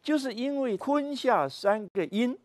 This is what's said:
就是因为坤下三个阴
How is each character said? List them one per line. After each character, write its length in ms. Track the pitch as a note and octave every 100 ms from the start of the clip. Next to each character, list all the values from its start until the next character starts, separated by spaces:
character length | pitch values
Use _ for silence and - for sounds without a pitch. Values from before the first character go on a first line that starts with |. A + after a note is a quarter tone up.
就 160 | - D4+
是 160 | C4+
因 280 | A3 C4+ C#4
为 140 | C4 F#3+
坤 400 | - D4 C#4+ C#4
下 320 | C4 G3+ C#3
三 400 | - G3+ G#3+ G3+
个 140 | G3 D#3+
阴 280 | G3+ B3 -